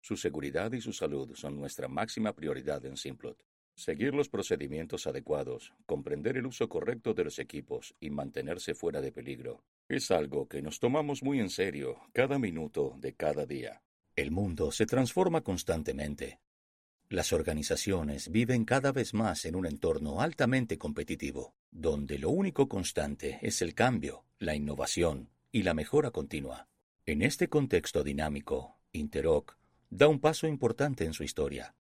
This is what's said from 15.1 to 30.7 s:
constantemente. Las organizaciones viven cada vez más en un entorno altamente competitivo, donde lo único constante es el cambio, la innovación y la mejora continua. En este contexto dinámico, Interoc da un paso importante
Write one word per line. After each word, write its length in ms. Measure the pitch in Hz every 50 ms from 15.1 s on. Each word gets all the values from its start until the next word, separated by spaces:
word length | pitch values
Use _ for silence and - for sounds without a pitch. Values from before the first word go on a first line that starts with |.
| - - 185 180 165 160 -
constantemente. 960 | - 95 87 - - 85 82 76 73 67 67 73 73 73 71 69 64 - _ _ _ _ _ _ _ _ _ _ _ _ _ _ _
Las 240 | - 90 85 - -
organizaciones 1000 | 82 78 85 78 76 76 - 82 - - - 98 90 80 73 73 69 - - 82
viven 320 | 110 120 113 127 123 110
cada 260 | - 123 139 131 139
vez 240 | 135 139 117 - -
más 300 | 107 113 107 90 - -
en 100 | - 82
un 120 | 92 92
entorno 540 | 85 73 71 - 85 80 78 76 76 71 87
altamente 560 | 123 165 165 - 143 117 127 131 123 110 101
competitivo, 800 | - - - - - - - 85 - - 69 67 69 64 - _ _ _ _
donde 480 | - 82 78 82 76 73 71 65 - 69
lo 120 | 69 82
único 380 | 127 180 196 190 - - 139 135
constante 680 | - 101 87 - - - 76 73 73 - - 73 - - -
es 200 | - - - 92
el 120 | 82 80
cambio, 500 | - 117 127 127 101 73 69 - - _ _ _ _
la 160 | - 80 78
innovación 760 | 73 73 73 73 67 67 - - - 85 85 73 67 64 - _ _ _ _ -
y 100 | 110 95
la 100 | 90 82
mejora 380 | 78 76 - - 143 151 127
continua. 560 | - - 73 71 - 78 69 65 64 - - _ _ _ _ _ _ _ _ -
En 120 | 76 73 92
este 260 | 135 147 - 185 -
contexto 560 | - 151 139 131 - 87 - - - 82 73
dinámico, 760 | 71 69 71 78 76 73 71 71 - - 65 62 - - _ _ _ _
Interoc 640 | 80 76 73 - - 69 82 80 73 - - - _ _ _ _ _ _ _
da 180 | - 92 139
un 140 | 151 156 139
paso 260 | - 151 160 - -
importante 580 | 160 151 135 - 117